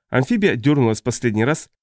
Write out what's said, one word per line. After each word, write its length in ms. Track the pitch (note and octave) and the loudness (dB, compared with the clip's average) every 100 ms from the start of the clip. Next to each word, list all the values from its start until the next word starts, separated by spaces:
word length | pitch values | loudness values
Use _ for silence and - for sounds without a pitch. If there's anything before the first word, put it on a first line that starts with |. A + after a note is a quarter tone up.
| - | -4
Амфибия 460 | B2+ B2+ A#3+ G3 A#2+ | -2 0 0 0 0
дёрнулась 460 | A#2+ D3 A#2 A2 | 2 2 2 0
последний 420 | - - B2 G#2+ | -4 -4 -2 0
раз, 260 | A#2+ D#3 - _ | 0 -2 -6 _